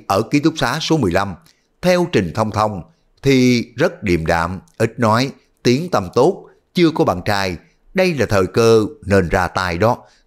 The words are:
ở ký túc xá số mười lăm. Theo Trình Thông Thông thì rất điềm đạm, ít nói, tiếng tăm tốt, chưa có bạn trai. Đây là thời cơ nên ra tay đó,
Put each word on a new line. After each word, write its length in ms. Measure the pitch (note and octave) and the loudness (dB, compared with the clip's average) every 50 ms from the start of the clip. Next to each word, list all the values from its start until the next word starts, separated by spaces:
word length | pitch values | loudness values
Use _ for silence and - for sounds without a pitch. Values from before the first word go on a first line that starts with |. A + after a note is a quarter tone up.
| - | -4
ở 140 | - G2 G2 | -2 0 0
ký 180 | G#2+ - - D3 | 0 0 0 0
túc 140 | C#3 D#3+ D#3 | 0 0 0
xá 220 | - C#3+ A#2+ C3 D#3+ | -2 -2 -4 -4 -4
số 160 | - - D#3+ | -2 -2 0
mười 140 | D#3 A#2+ F2+ | 0 0 0
lăm. 240 | E2+ F#2+ G2+ G2+ E2+ - _ _ _ _ _ _ _ _ | 0 -2 -2 -4 -8 -12 _ _ _ _ _ _ _ _
Theo 260 | - F3+ F3+ F3+ F3 F3 | 0 0 2 2 0 0
Trình 200 | - F3+ F#3 - - | 0 0 0 -2 -2
Thông 160 | F#2+ A2 A2 | -4 -4 -2
Thông 300 | G2+ G#2+ G#2+ G#2+ G#2 F2+ - - _ _ _ _ _ _ | -2 -2 -2 -2 -2 -6 -12 -16 _ _ _ _ _ _
thì 460 | - C#3 C3+ B2+ B2 B2+ B2 A#2 - - - | 0 2 2 4 4 4 2 0 -2 -4 -4
rất 280 | A#2+ D3+ F#3+ - - - | -2 -2 -2 -2 -4 -2
điềm 220 | G2 F2 E2 D#2+ | -2 -2 0 0
đạm, 340 | D#2+ E2 E2+ E2+ E2+ F#2+ F2 - _ _ | 0 0 0 -2 -4 -6 -10 -14 _ _
ít 220 | - A2+ A#2 - - | -4 -4 -4 -2 -2
nói, 320 | A#2+ G#2+ G#2+ A#2 C3 C#3 - _ _ _ _ _ - | 0 0 2 0 0 -4 -8 _ _ _ _ _ 0
tiếng 260 | B2 B2 C#3 B2 A2+ | 0 0 0 0 -2
tăm 180 | - A2 F#2+ E2+ - | -4 -4 -4 -2 0
tốt, 340 | A#2 C3 F3 F#3+ - - - _ _ _ _ - | 2 2 2 2 -2 -8 -20 _ _ _ _ -2
chưa 180 | F3+ E3+ D#3+ | 0 2 2
có 140 | D#3+ E3+ D#3+ | 2 0 0
bạn 160 | A2+ F#2 F2+ E2+ | 0 -2 -2 -2
trai. 320 | - G#2 G2 G2 F#2+ F2 D#2 - _ _ _ _ _ - | -4 -2 -2 -2 -4 -6 -8 -12 _ _ _ _ _ -2
Đây 200 | F#3 F#3 F#3 E3 | 0 0 0 0
là 120 | C3+ G#2 | -2 -2
thời 200 | F2+ G#2+ G2 F#2+ | 0 0 0 0
cơ 400 | F2+ - A#2 A#2 A2+ A2+ A2 G#2+ - - - - | 0 0 2 4 4 4 4 2 0 -4 -8 -2
nên 240 | F2 G2 G2 F#2 D#2 | 0 2 2 2 2
ra 180 | G2 F#2+ F2+ | 0 0 -2
tay 300 | E2 - - F#2 F2+ E2+ | -2 -2 -4 -4 -4 -2
đó, 200 | E2+ G#2 A2+ B2 - - _ _ _ _ | 0 0 0 0 -2 -6 _ _ _ _